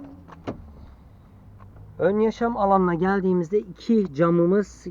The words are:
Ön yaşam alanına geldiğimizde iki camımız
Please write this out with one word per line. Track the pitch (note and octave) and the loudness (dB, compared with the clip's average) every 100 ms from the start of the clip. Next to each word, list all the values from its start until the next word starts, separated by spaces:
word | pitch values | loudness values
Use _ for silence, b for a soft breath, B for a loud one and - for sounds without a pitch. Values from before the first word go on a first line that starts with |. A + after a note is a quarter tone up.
| C#4 C#4 - - - - - - - - - - - - - - - - - - | -18 -20 -20 -16 -12 -12 -14 -20 -20 -20 -20 -20 -20 -20 -20 -20 -20 -20 -14 -2
Ön | E3 G#3 | 0 2
yaşam | A3 - A#3 A#3 | 0 0 -4 0
alanına | G3 F#3+ F3+ | 2 4 2
geldiğimizde | E3 F#3 G3 F#3 F3+ D#3+ G#3 | 0 0 0 0 0 0 -2
iki | F#3+ - - A3+ F#3 | -4 -8 0 0 0
camımız | C#3 E3+ E3+ E3+ G3+ F#3+ - F3+ | 0 2 4 4 2 0 -8 -12